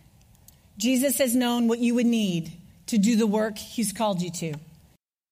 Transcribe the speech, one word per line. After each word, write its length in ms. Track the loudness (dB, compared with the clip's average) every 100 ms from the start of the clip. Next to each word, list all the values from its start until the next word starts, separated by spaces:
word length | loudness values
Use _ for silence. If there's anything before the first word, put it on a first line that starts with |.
| _ _ _ _ -20 -20 _ -4
Jesus 400 | 0 2 2 0
has 180 | 0 2
known 320 | 0 2 2
what 120 | 2
you 160 | 2 2
would 100 | 2
need 480 | 2 0 -2 -6 -12 -20 -20 -2
to 100 | 2
do 200 | 4 4
the 100 | 2
work 300 | 0 -2 -6
he's 340 | -10 -4 -4
called 300 | -2 -2 -2
you 100 | -4
to. 220 | -6 -8 -8 -14 -20 -20 _ _ _ _